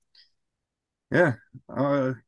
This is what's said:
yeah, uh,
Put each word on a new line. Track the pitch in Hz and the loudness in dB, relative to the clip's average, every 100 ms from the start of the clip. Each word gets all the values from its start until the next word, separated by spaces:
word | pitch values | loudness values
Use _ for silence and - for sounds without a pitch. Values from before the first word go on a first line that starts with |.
| _ - - _ _ _ _ _ _ _ _ | _ -20 -20 _ _ _ _ _ _ _ _
yeah, | 151 170 117 _ - - - | 2 2 0 _ -20 -12 -4
uh, | 143 143 131 123 | -2 0 -2 -4